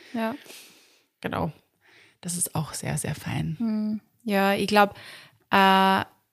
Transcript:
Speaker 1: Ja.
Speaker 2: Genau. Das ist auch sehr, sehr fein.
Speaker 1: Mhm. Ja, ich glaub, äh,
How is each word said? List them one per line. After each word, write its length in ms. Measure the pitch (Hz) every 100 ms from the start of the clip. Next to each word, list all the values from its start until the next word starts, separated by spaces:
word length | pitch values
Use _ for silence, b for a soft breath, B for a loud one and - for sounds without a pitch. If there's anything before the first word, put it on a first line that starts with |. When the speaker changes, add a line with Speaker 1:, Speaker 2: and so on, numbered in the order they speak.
| B
Speaker 1:
Ja. 220 | 240 220 254 B B B B B B B _
Speaker 2:
Genau. 320 | - - 170 - _ _ b b b b
Das 160 | 180 175
ist 180 | - 156
auch 180 | 151
sehr, 240 | - 160 151
sehr 160 | -
fein. 420 | 151 - - 160 156
Speaker 1:
Mhm. 400 | 226 214 214 214 - _
Ja, 300 | 226 196 196
ich 120 | 196 196
glaub, 280 | 208 202 B B B B B _
äh, 480 | 196 190 190 190 190 - _ _